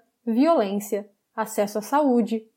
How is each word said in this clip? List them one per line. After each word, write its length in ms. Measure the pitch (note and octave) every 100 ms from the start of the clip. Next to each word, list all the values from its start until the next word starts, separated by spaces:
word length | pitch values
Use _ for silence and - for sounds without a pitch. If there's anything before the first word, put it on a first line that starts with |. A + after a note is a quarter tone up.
| _ _
violência, 840 | A#3 A3+ D#4 D#4+ G3 G3+ G3+ G3+ G#3 _ _
acesso 420 | - G#3+ - G3+ G#3+
à 60 |
saúde, 640 | G#3 C#4+ C#4+ A#3+ G#3 A3 A3